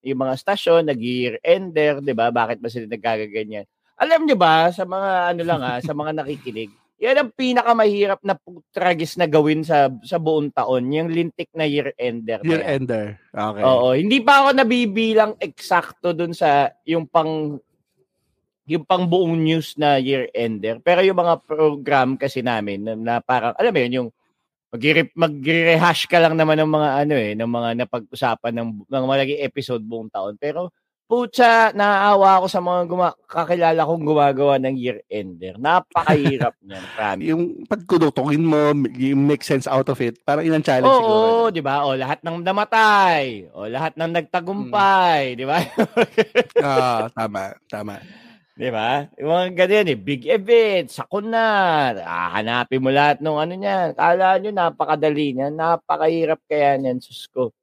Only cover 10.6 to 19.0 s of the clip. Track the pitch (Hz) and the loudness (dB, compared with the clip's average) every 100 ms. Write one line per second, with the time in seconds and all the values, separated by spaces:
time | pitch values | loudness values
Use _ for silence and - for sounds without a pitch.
10.6 | 117 127 123 151 165 165 170 - 165 160 | 0 0 0 -2 -2 -2 -4 -6 -12 -4
11.6 | 151 143 139 - 123 117 113 113 160 160 | -2 -2 -4 -4 -6 -6 -6 -4 -2 -2
12.6 | 170 139 127 113 104 101 _ 104 104 104 | -2 -2 0 -2 -4 -10 _ -6 -6 0
13.6 | 127 127 127 131 196 269 226 277 277 269 | 2 4 2 0 0 0 4 4 4 2
14.6 | 240 247 233 196 220 220 214 208 175 - | 2 0 0 0 0 2 2 -2 -10 -10
15.6 | - 175 - - - 165 170 165 160 143 | -2 -2 -2 -6 -4 -4 -6 -2 2 2
16.6 | 139 _ - 165 160 170 160 156 151 143 | 0 _ -4 -4 0 0 0 -4 -6 -8
17.6 | _ _ _ _ _ _ _ _ _ _ | _ _ _ _ _ _ _ _ _ _
18.6 | - 165 - 185 | -6 -6 0 0